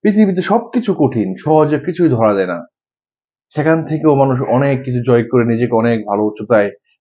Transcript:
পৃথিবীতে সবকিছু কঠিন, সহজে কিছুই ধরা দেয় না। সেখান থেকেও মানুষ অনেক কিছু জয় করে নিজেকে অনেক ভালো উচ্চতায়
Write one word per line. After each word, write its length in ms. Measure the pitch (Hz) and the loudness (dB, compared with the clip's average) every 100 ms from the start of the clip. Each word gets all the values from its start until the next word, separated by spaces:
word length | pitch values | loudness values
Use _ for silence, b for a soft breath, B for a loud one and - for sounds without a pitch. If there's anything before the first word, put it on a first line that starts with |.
পৃথিবীতে 400 | 214 208 208 180 | 0 2 2 0
সবকিছু 540 | 170 214 - 254 - 170 | 0 -2 -2 -6 -4 0
কঠিন, 360 | 139 123 95 92 | 0 0 -4 -4
সহজে 440 | - 156 151 156 | 0 2 2 0
কিছুই 300 | - 175 165 | -4 -2 0
ধরা 240 | 120 110 | 2 2
দেয় 140 | 101 92 | 2 -2
না। 180 | 85 82 _ _ _ _ _ _ _ _ 151 | -6 -12 _ _ _ _ _ _ _ _ -4
সেখান 300 | 151 160 160 | 0 0 -2
থেকেও 300 | 156 156 139 | 0 2 2
মানুষ 260 | 135 127 | 2 0
অনেক 420 | 135 123 139 131 | 0 0 0 -2
কিছু 200 | 131 123 | -4 -4
জয় 200 | 120 120 | 0 0
করে 220 | 113 127 120 | 2 0 2
নিজেকে 300 | 113 120 117 | 0 0 0
অনেক 300 | 117 113 104 | 0 -2 -2
ভালো 180 | 101 | -2
উচ্চতায় 480 | 107 107 107 113 101 - _ _ | -2 -4 0 2 2 -6 _ _